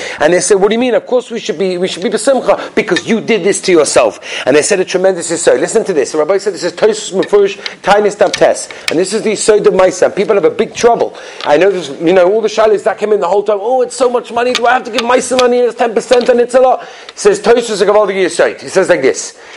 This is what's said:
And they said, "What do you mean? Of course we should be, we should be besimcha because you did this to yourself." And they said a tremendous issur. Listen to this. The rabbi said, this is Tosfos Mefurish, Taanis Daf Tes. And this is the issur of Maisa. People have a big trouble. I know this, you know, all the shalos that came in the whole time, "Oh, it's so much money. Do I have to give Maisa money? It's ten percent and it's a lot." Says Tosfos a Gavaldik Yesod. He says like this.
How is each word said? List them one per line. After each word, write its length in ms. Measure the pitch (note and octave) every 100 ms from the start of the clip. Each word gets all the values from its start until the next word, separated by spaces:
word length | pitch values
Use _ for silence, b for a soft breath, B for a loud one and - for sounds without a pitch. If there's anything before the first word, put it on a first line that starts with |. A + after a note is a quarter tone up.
| B B
And 140 | D3+
they 60 | F3
said, 160 | - G3+
"What 140 | G3+
do 60 | A3+
you 40 |
mean? 160 | B3+ G#3
Of 100 | -
course 240 | B3 A3+
we 100 | A#3
should 200 | - G#3
be, 180 | F#3+ F3+
we 120 | F3+
should 120 | -
be 80 | A3+
besimcha 640 | G#3+ - B3+ - F3 -
because 340 | - - F3 D3
you 120 | A3
did 220 | C#3 G3
this 180 | E3 E3+
to 80 | -
yourself." 460 | E3+ C#3+ D3+ A2+ - B B -
And 80 | D3
they 60 |
said 160 | C#3 G3
a 60 | F3+
tremendous 440 | F#3+ F#3+ F3 D#3+
issur. 300 | E3+ - D#3+
Listen 240 | E3+ A3+
to 100 | G3
this. 200 | D#3+ B2+
The 60 | D#3
rabbi 180 | D3+ G3
said, 160 | G3+
this 100 | E3+
is 80 | E3+
Tosfos 500 | - G#3+ A3 - F#3
Mefurish, 360 | D3+ G3+ G3 - B B
Taanis 340 | - G3+ G#3 G3+
Daf 160 | F3+
Tes. 380 | - D3 - - B B
And 80 | D3+
this 160 | F#3
is 80 | G#3+
the 120 | F#3+
issur 260 | F#3+ - G#3
of 140 | G#3
Maisa. 420 | F#3 F#3 - C3+ -
People 200 | G#3 G3+
have 100 | E3
a 40 |
big 240 | - A3
trouble. 440 | - A#3 A3 G#2+ B B B
I 140 | - D3+
know 120 | F#3+
this, 200 | F#3 D3 C3+
you 140 | E3
know, 180 | F#3+ F3+
all 80 | G#3+
the 80 | G#3+
shalos 380 | - A3 G3+ G#3+
that 120 | F#3+
came 140 | G#3+
in 80 | G#3
the 80 | F3
whole 160 | G3+
time, 140 | G3+ G#3
"Oh, 220 | G#3 B3+
it's 160 | A#3+ -
so 120 | B3
much 220 | A#3+ -
money. 220 | A#3 B3
Do 120 | A#3 A#3
I 60 | B3+
have 100 | A#3+
to 60 |
give 100 | A#3
Maisa 360 | A#3 B3+ - B3+
money? 200 | B3 B3
It's 180 | A#3+ -
ten 180 | A#3+
percent 360 | A3 - B3 A#3+
and 100 | A#3+
it's 140 | A#3+
a 80 | C4
lot." 260 | B3+ A3+ B B B -
Says 260 | G3+ F#3
Tosfos 400 | G#3 A#3+ A#3 G3+
a 40 | F#3+
Gavaldik 300 | G#3 G#3 G3
Yesod. 460 | F3+ - C3 -
He 80 | C#3
says 180 | F3+ F3
like 140 | F3
this. 360 | C3 F#2+ - - B